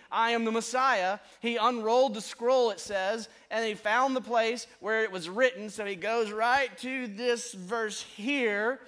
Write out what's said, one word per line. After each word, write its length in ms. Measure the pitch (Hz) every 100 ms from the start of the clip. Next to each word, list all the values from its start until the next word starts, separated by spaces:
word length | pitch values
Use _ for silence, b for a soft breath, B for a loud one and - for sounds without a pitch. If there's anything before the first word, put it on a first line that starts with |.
| B
"I 200 | 202 226
am 160 | 233 226
the 60 |
Messiah." 680 | 226 226 254 269 226 180 202 B B
He 160 | 233 233
unrolled 580 | 220 247 214 240 262
the 80 | 214
scroll, 480 | 202 - 233 262 233
it 100 | 196
says, 480 | - 202 190 226 214 B B
and 160 | 220 226
he 80 |
found 420 | 214 214 226 269 262
the 60 |
place 440 | 214 233 226 240 - B
where 220 | 196 220
it 100 | 220
was 160 | 185 165
written. 400 | 190 262 220 214
So 160 | 208
he 120 | 202 196
goes 340 | 196 233 214
right 440 | 214 233 262 262 190
to 280 | 247 262 247
this 460 | 196 247 240 233
verse 480 | 190 180 233 220 202
here, 800 | - - 214 285 233 202 220 262